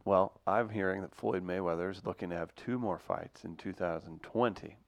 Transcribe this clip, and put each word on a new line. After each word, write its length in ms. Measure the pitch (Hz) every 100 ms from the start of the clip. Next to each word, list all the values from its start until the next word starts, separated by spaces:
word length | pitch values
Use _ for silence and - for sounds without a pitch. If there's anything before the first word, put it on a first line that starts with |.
Well, 360 | - 95 98 - -
I'm 200 | 104 110
hearing 340 | 107 95 95
that 120 | 92
Floyd 320 | - 110 95 90
Mayweather 420 | 90 90 85 92
is 160 | 95
looking 260 | 95 90 90
to 60 | 85
have 160 | 82 -
two 240 | - 123
more 180 | 110 82
fights 460 | - 90 - -
in 100 | 107 82
two 160 | 98
thousand 520 | 90 90 82 80 82
twenty. 520 | - 107 120 92 - -